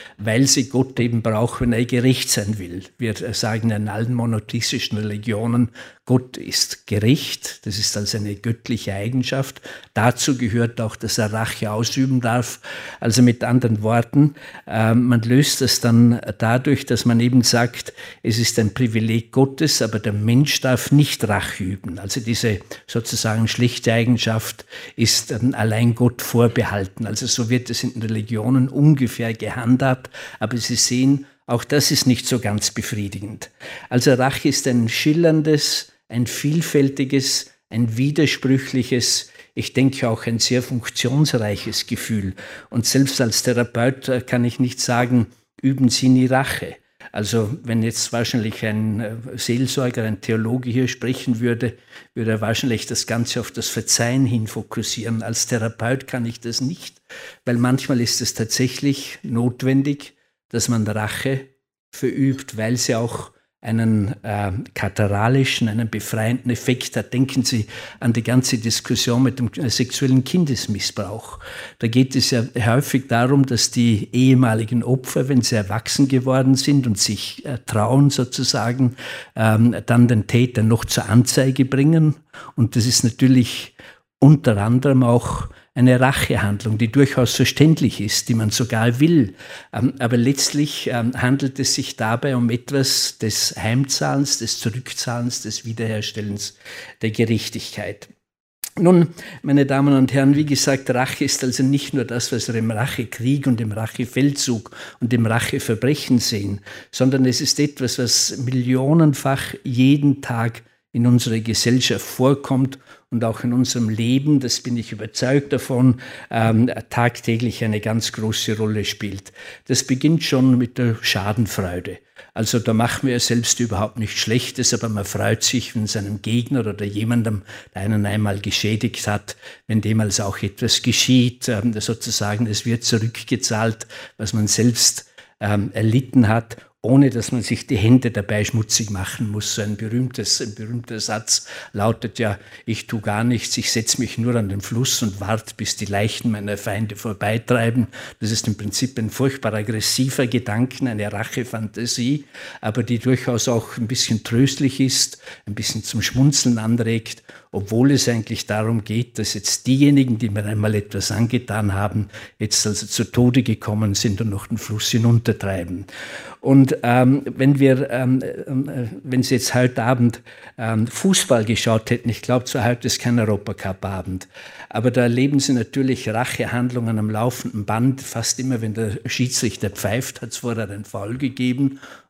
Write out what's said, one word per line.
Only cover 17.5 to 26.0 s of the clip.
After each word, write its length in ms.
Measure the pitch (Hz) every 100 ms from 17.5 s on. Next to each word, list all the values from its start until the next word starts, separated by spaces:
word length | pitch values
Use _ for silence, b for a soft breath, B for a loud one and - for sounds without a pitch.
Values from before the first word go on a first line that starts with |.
| 113 120 - - B B B
es 160 | 120 110
ist 200 | 113 -
ein 140 | 107
Privileg 600 | - 123 110 110 113 -
Gottes, 500 | 135 135 - 156 -
aber 160 | 110 110
der 160 | 113
Mensch 480 | 104 107 120 143 -
darf 300 | 131 123 -
nicht 360 | 143 143 - 107
Rache 340 | 101 - -
üben. 360 | 92 98 - 101
Also 220 | 101 135
diese 400 | 113 113 117 98 B B B
sozusagen 600 | 117 - 113 113 110 113
schlechte 460 | - 120 - -
Eigenschaft 720 | 113 117 117 - 113 - - - B B B
ist, 340 | 113 - -
ähm, 240 | 117 120
allein 400 | 123 110 110 120
Gott 280 | 113